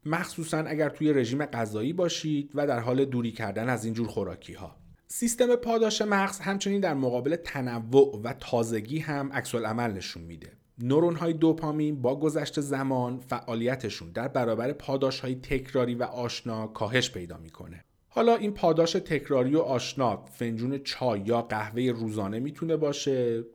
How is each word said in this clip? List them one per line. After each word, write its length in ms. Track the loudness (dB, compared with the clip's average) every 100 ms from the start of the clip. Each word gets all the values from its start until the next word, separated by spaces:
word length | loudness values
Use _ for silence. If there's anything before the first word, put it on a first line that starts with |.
| -4
مخصوصاً 520 | -4 -4 -6 -4 -2
اگر 320 | -2 0 -2
توی 240 | 2 4
رژیم 320 | 4 2 0 -2
غذایی 480 | -2 -2 -2 -2
باشید 580 | 0 0 0 -2 -2 -2
و 140 | 0 0
در 120 | 0
حال 260 | 2 2 2
دوری 260 | 0 -2
کردن 380 | -2 -4 -2 -2
از 160 | -2 -2
اینجور 220 | -2 -2
خوراکی‌ها. 680 | -2 -4 -6 -14 -14 -16 -18 -20 -20 -12
سیستم 480 | -4 -2 2 4 4
پاداش 460 | 2 2 2 2
مغز 380 | 2 2 2 -2
همچنین 420 | -4 -2 0 2
در 120 | 2
مقابل 420 | 2 2 2 0 -2
تنوع 840 | -2 -4 -4 -4 6 8 8 6
و 100 | -6
تازگی 680 | -8 0 0 2 -2 -2 -4
هم 320 | -2 -4 -2
عکس 220 | -4 -2 -2
العمل 360 | -2 -2 -2
نشون 320 | -2 -8 -12
می‌ده. 280 | -14 -14 -16 -20 _ -6
نورون‌های 540 | 2 4 4 2 -2
دوپامین 680 | 4 4 4 0 0 0 0
با 180 | 0 2
گذشت 400 | 0 0 -2 -4
زمان 600 | -2 -2 0 0 0 -4 -6
فعالیتشون 840 | -8 -4 -2 0 0 -4 -8 -8
در 160 | -6 -4
برابر 460 | 0 0 0 -2
پاداش‌های 640 | -4 -4 0 0 0 -4 -4
تکراری 600 | -2 -2 0 2 2 0
و 80 |
آشنا 640 | -2 -2 -4 -4 -4 -4 -6
کاهش 440 | -4 0 2 0
پیدا 260 | -4 -10 -12
می‌کنه. 460 | -16 -18 -16 -18 -20 _ _
حالا 260 | 2 4 4
این 180 | 2
پاداش 380 | 2 4 4 4
تکراری 640 | 0 -2 -2 2 2 4 4
و 40 |
آشنا 680 | 4 0 -2 0 0 0 -6
فنجون 520 | -6 -4 -2 -2 -4
چای 420 | -6 -2 0 0
یا 220 | 2 0
قهوه 500 | 0 -4 -2 0 0
روزانه 480 | 0 -2 -2 -2 -2
می‌تونه 380 | -6 -4 -2 0
باشه 640 | 0 0 0 2 2 0 -6